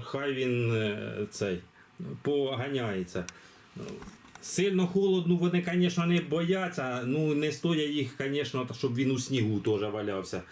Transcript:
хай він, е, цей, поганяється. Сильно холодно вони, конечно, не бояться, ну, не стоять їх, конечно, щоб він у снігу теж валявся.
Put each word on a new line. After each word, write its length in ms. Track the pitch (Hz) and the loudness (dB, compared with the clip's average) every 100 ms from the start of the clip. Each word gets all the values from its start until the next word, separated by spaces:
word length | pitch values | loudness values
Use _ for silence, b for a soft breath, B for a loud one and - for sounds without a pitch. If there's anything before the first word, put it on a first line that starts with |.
хай 300 | 117 139 143 | -6 -4 -2
він, 400 | 131 127 120 117 | 0 0 2 2
е, 540 | 113 107 104 107 104 101 | 2 0 -2 -4 -4 -6
цей, 300 | - 101 90 - B B - - 117 | -2 -2 -2 -6 B B -14 -10 -6
поганяється. 1040 | 143 143 135 123 143 135 113 95 90 95 90 B B B B - - - - - - - | 0 0 0 -2 -2 -2 -2 -2 -4 -6 -6 B B B B -12 -10 -10 -14 -18 -20 -16
Сильно 460 | - - 196 185 180 | -6 0 2 4 2
холодно 480 | 196 196 185 170 175 | 4 4 2 4 4
вони, 260 | 175 180 | 4 2
конечно, 440 | 175 180 175 175 170 | 2 2 2 2 2
не 160 | 175 | 2
бояться, 840 | 139 156 170 190 175 151 127 123 123 | 2 0 2 2 0 -4 -4 -2 0
ну, 300 | 151 156 147 | 0 2 2
не 160 | 151 | 0
стоять 400 | 143 170 160 147 | 0 0 2 2
їх, 260 | 147 123 - | 0 -2 -4
конечно, 500 | 139 143 135 135 123 120 | -2 -2 -2 -2 -4 -2
щоб 180 | 131 120 | -2 2
він 160 | 131 | 2
у 80 | 127 | 2
снігу 400 | - 131 107 104 | 0 0 2 2
теж 220 | 107 104 | 2 0
валявся. 600 | 104 107 104 95 87 92 - | 0 -2 -2 -2 -4 -8 -8